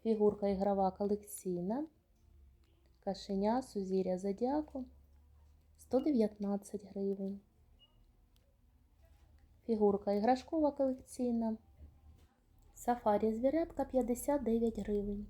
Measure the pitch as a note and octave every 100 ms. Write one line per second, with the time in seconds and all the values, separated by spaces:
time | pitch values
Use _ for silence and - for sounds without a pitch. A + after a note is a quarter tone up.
0 | A3+ G#3+ G#3 G#3 G3+ F#3+ G3+ G3 F#3+ F#3+
1 | G3+ G#3 - - F#3+ F3 F3 A#3 D#4+ _
2 | _ _ - - - - _ _ _ _
3 | - F#3+ - G3 G3+ A#3+ - G#3 F#3+ F#3+
4 | F#3 F3+ G3 G3 A#3+ D4 D4+ C4+ B3+ -
5 | - - - - - - _ - - B3
6 | C#4+ C4+ G#3+ G#3 G3+ G3+ G3+ G3 G3 -
7 | G3 G3 G3 G3+ _ _ _ - - _
8 | _ _ _ _ _ _ _ _ _ _
9 | - - - - _ - - A3+ G#3 G3
10 | G3+ G#3 A3 B3+ - E4 D4+ C#4+ C4+ C4
11 | - - B3 A#3 A3+ A3 - - - -
12 | - - - _ _ _ - - - A#3+
13 | A3+ G#3 A3 A3 B3+ D4+ E4+ - C4+ B3+
14 | A#3 A#3+ - C#4+ A#3 A#3 A3+ A3 G3+ G#3
15 | G3+ G#3 G#3